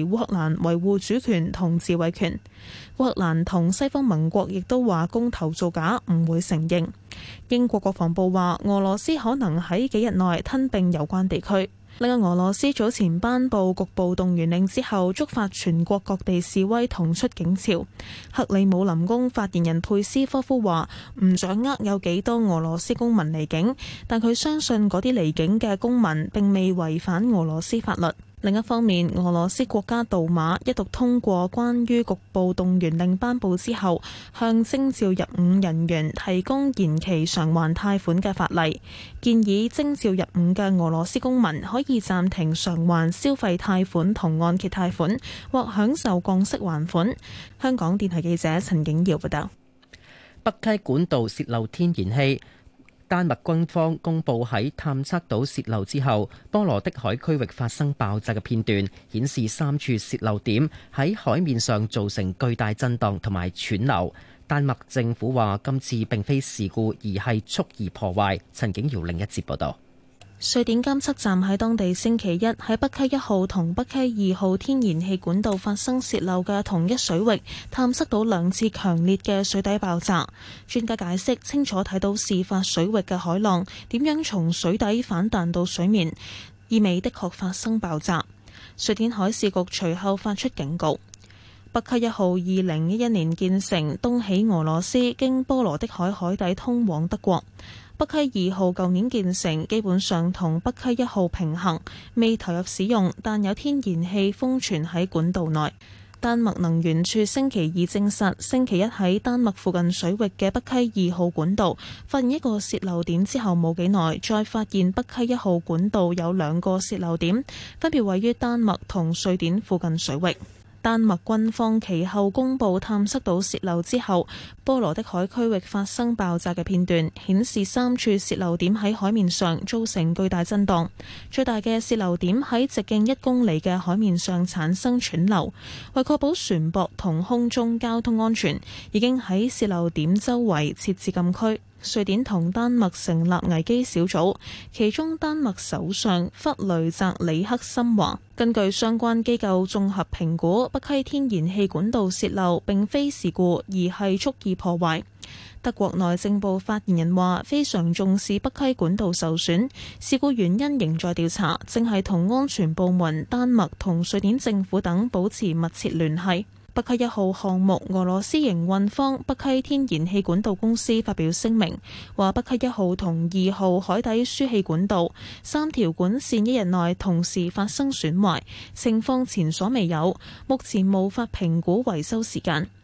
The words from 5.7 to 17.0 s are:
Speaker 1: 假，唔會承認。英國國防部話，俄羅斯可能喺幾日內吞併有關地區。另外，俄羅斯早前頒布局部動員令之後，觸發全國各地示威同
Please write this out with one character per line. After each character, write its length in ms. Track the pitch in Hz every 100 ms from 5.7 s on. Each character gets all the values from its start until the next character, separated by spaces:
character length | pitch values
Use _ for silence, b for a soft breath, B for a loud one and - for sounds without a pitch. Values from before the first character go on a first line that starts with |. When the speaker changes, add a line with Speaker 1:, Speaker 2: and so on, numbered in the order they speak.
Speaker 1:
假， 300 | 165 160 240 -
唔 140 | 165 165
會 160 | 165
承 260 | - 160 160
認。 200 | 175 165 - B B B B -
英 180 | 240 247
國 140 | 208
國 140 | 196
防 200 | 190 170
部 160 | 170 185
話， 300 | 185 180 170 202
俄 160 | 196
羅 160 | 196 208
斯 200 | - 311
可 180 | 226 269
能 220 | 208 165
喺 300 | 175 180 262
幾 140 | 214
日 100 | 226
內 300 | 185 185 170
吞 280 | - 269 262
併 220 | 202 180
有 160 | 165 151
關 220 | 185 190
地 100 | 170
區。 300 | - 202 190 - B B
另 220 | 240 247
外， 80 | 185
俄 60 | 175
羅 180 | 185
斯 180 | 202 277
早 180 | - 220
前 300 | - 185 170
頒 300 | 233 254 254
布 260 | 214 185 185
局 100 | 190
部 220 | - 180 180
動 180 | 185 170
員 140 | 165
令 160 | 175 190
之 160 | -
後， 300 | 254 202 185
觸 140 | 196 294
發 200 | 240 202
全 340 | - 180 165
國 160 | 170 202
各 180 | - 190
地 220 | - 180
示 220 | 175 196 190
威 220 | 233 240
同 260 | -